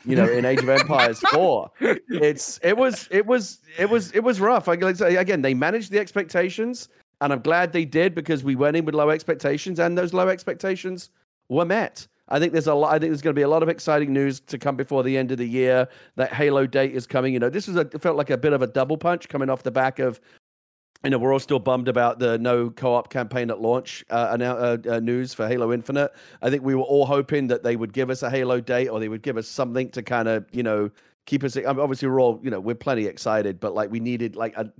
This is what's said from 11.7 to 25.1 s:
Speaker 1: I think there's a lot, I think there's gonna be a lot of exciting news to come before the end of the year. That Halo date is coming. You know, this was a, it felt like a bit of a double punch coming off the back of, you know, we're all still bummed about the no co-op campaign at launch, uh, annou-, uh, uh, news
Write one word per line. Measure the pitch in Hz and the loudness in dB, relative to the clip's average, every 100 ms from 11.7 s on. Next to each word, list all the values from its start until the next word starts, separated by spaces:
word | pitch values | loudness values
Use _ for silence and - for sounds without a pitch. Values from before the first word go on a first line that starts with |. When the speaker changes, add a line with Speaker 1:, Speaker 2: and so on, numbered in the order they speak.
| 202 196 - - _ - | 0 -2 -6 -20 _ -4
Speaker 1:
I | 143 | 0
think | 165 | 2
there's | 160 151 | 0 2
a | 147 | 2
lot, | 151 | 4
I | 156 | 2
think | 160 | 2
there's | 151 | -2
gonna | 151 | 0
be | 143 | 2
a | 143 | 4
lot | 160 | 4
of | 160 | 2
exciting | 165 - 151 147 | -2 0 0 2
news | 139 139 135 | 0 0 -2
to | - 139 | -10 -6
come | 143 135 | -4 -4
before | 139 139 | -2 0
the | 127 135 | 0 0
end | 131 | -2
of | 127 | -4
the | 120 | -4
year. | 123 127 127 127 - - - | 0 2 4 2 -4 -12 -4
That | 131 | -2
Halo | 120 147 139 135 | 0 2 2 2
date | 135 135 | 0 0
is | 131 120 | -2 -4
coming. | 135 131 | -2 0
You | 127 | 0
know, | 120 | 0
this | 165 202 | -2 -2
was | 175 | -2
a, | |
it | 143 151 | -2 -2
felt | 175 147 | -2 0
like | 139 | 0
a | 127 | 0
bit | 151 | 2
of | 143 | 2
a | 127 | 0
double | 135 131 156 | 0 -2 0
punch | 170 175 - | 0 -2 -4
coming | 143 135 | -6 -2
off | 131 | -2
the | 127 | -2
back | 123 131 131 | 0 0 0
of, | 131 117 _ _ _ _ _ _ _ _ | -4 -4 _ _ _ _ _ _ _ _
you | 135 | -2
know, | 131 | 0
we're | 123 | 2
all | 135 | 0
still | - 143 | 0 -2
bummed | 131 127 120 | 0 0 0
about | 117 120 117 | 2 2 2
the | 123 113 | 0 0
no | 120 123 120 | 2 0 0
co-op | 117 131 120 117 | -2 0 0 -2
campaign | 135 110 127 117 | -6 -4 -4 -4
at | 104 | -2
launch, | 113 123 127 - - | 0 0 -2 -14 -4
uh, | 117 117 120 | -2 0 0
annou-, | 123 120 120 120 113 | -2 0 0 -2 -2
uh, | 117 | -2
uh, | |
news | 113 | 0